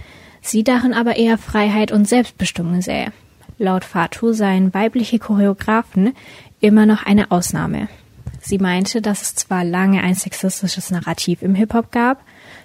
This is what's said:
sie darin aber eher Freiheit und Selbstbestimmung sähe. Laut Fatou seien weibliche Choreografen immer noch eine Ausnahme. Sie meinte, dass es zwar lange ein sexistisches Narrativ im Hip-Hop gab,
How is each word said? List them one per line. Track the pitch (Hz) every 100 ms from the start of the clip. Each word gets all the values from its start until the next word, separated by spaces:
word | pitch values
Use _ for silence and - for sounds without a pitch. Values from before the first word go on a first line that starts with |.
| - - - -
sie | - 214
darin | 226 247 247
aber | 226 233 233
eher | 226 226
Freiheit | - 214 208 214 214
und | 214 208
Selbstbestimmung | 247 233 - 180 - 170 180
sähe. | 180 135 208 - _ _ - -
Laut | 190 185 -
Fatou | 175 - - 233
seien | 220 202 190 190
weibliche | 190 226 247 214 233
Choreografen | - 208 202 196 - 220 - 190 202 - - - - _
immer | 214 214 214
noch | 214 -
eine | 208 -
Ausnahme. | 175 - 160 160 - 214 - _ - - -
Sie | - 196
meinte, | 185 180 196 233
dass | 214 202
es | - -
zwar | - 185
lange | 175 175 190 196
ein | 180 185
sexistisches | 190 - 190 - 185 - -
Narrativ | 175 165 165 - 170
im | 180
Hip-Hop | 190 220 233 226
gab, | 240 240 269 _ - - -